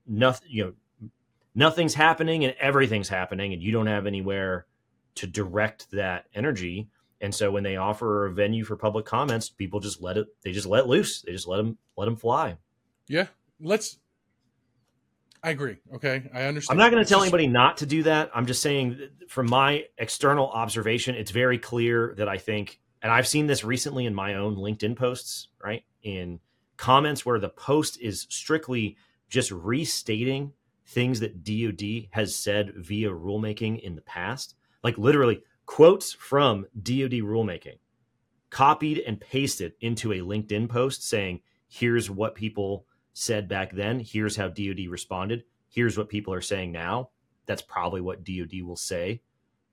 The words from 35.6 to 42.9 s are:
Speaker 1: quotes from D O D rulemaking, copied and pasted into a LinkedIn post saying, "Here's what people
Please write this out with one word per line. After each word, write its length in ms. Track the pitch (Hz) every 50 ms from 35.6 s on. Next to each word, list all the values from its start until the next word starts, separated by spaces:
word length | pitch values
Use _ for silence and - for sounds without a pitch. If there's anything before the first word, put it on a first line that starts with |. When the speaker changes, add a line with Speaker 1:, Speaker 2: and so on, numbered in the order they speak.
| _ -
Speaker 1:
quotes 460 | - - 147 170 196 214 - - -
from 520 | - - - - 139 143 131 110 98 98 - - 113
D 220 | 92 117 123 135 135
O 40 | 131
D 140 | 123 120
rulemaking, 560 | 107 101 107 113 113 101 87 80 - 69 - - _ _ _ _ _ _ _ _ _ _ _ _ _ _
copied 500 | - - 135 143 156 - 156 156 156 -
and 220 | - 120 107 98
pasted 520 | - - - 131 139 135 - - 95 82 - _
into 320 | - 113 117 107 - 113 101
a 60 | 92
LinkedIn 480 | 90 90 101 107 107 107 104 104 110 113
post 400 | 117 120 127 135 131 - - -
saying, 340 | - 107 98 92 87 85 - _ _ _ _ _
"Here's 420 | - - 120 120 117 117 110 98
what 260 | 98 95 110 110 -
people 500 | - 107 107 107 104 101 98 101 95 - _